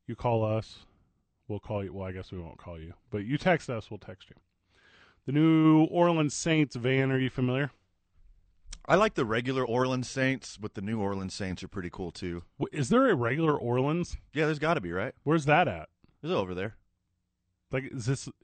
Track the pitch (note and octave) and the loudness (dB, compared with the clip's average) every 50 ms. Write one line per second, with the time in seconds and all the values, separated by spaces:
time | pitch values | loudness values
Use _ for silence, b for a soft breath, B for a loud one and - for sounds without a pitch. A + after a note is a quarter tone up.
0 | _ - A#2 - - B2 A#2 A2+ A2 G#2+ G#2+ A2 G#2+ - - - - _ _ _ | _ -14 -10 -4 -2 0 2 2 2 2 0 -2 -4 -6 -12 -20 -20 _ _ _
1 | _ _ _ _ _ _ _ _ _ - G#2+ G2+ - - A2 G2+ G2 F#2 - G2 | _ _ _ _ _ _ _ _ _ -10 -10 -10 -8 -6 -6 -6 -6 -6 -8 -8
2 | F#2+ F#2 F#2 F#2+ F2+ - - F2+ E2+ E2 - - - F2+ F2 E2 D#2+ E2 E2+ - | -8 -8 -8 -10 -12 -12 -12 -12 -12 -12 -14 -16 -16 -16 -14 -14 -14 -16 -16 -20
3 | _ _ - G#2 G2 A2 C#3 D3 - F#3 F3 D3+ - - B2+ A2 - - G#2+ G2 | _ _ -6 -6 -4 -2 -2 0 2 2 2 2 0 -4 -8 -8 -8 -10 -12 -14
4 | - - F#2+ - - - - _ _ _ _ _ _ b b b b b b b | -14 -16 -18 -18 -20 -20 -20 _ _ _ _ _ _ b b b b b b b
5 | b b b b b - C3+ D3 D#3+ D#3+ D#3+ D#3+ D#3+ D#3 D#3 D#3 D#3+ - - F3 | b b b b b -2 2 4 6 6 6 8 8 8 8 8 6 6 4 4
6 | E3+ F3 E3+ D#3+ D3+ D3 - - - E3+ D#3+ D#3 D3+ B2+ - B2 A#2 B2+ C3 C3+ | 4 4 4 2 0 0 -2 -4 -2 2 2 4 2 2 0 -2 0 2 2 2
7 | C3+ C3+ C3 C3 C3 B2+ - - B2+ B2 B2+ C3 C#3+ C3+ - _ _ _ _ _ | 2 2 2 0 0 -2 -2 0 0 0 0 0 -2 -4 -6 _ _ _ _ _
8 | _ _ _ _ - - - _ _ _ _ _ _ - - - - - C#3+ F3+ | _ _ _ _ -20 -20 -20 _ _ _ _ _ _ -18 -18 -10 -2 2 2 4
9 | G#3+ A3 - - C#3 G#2+ A2 A#2 A#2+ B2+ C3 C3 B2+ A2+ A2+ B2 B2+ C3 B2+ B2+ | 4 2 0 0 -2 0 0 0 0 0 -2 -2 -2 0 0 0 2 2 0 -2
10 | B2 - - C3+ C3 C3 C3+ B2 - - - - G#2 G#2 - G#2+ F#2+ G2+ A2+ A2 | -4 -6 -4 -2 0 0 0 -2 -6 -12 -14 -12 -12 -10 -10 -8 -6 -4 -4 -2
11 | G2+ G2 G2+ G2 F#2+ F#2 - - G2+ F#2 F2+ - - F2 - G2+ F2 F2 - - | -2 -2 -2 -4 -6 -8 -8 -8 -6 -6 -6 -8 -10 -10 -10 -10 -10 -8 -8 -8
12 | F#2+ E2+ - - - F2+ E2+ F2 E2+ - _ - C#3 - - D#3 C#3 A2+ G#3 B3 | -10 -10 -10 -8 -8 -8 -8 -8 -10 -14 _ -8 -8 -6 -4 -4 -2 2 4 4
13 | C4+ C4 G3 B2+ A#2 A#2 C3 D3+ E3 D#3+ D3 - - A#2+ A#2+ B2+ C3 C#3+ D#3 F3 | 4 4 4 2 0 0 0 0 2 2 0 0 0 0 0 0 0 0 0 -2
14 | F3 - - - - _ - C#3+ D#3 D3+ D#3+ D3 D3 D#3 E3+ D3+ G2 E2+ E2+ F2+ | -4 -6 -8 -12 -14 _ -4 -2 0 0 0 0 0 0 0 0 -2 -2 -4 -4
15 | G2+ C3+ - _ - C#3 D#3 E3 C#3 C#3+ D3 D#3+ F3+ C#3+ F#2+ D#2+ D#2 - _ _ | -4 -4 -8 _ -2 0 0 2 4 4 4 4 4 2 0 -4 -8 -14 _ _
16 | _ _ _ _ - D3+ F#3 C3+ G2 F#2 F2+ F2 G2 A2 - - _ _ _ _ | _ _ _ _ -8 -4 -2 -2 -2 -2 -4 -4 -6 -6 -8 -12 _ _ _ _
17 | _ _ _ _ _ _ _ _ _ _ _ _ _ _ - C3+ C3+ - - C3+ | _ _ _ _ _ _ _ _ _ _ _ _ _ _ -6 -6 -6 -6 -8 -6
18 | G#2 A#2 C#3 - - - - _ | -4 -4 -4 -4 -6 -10 -16 _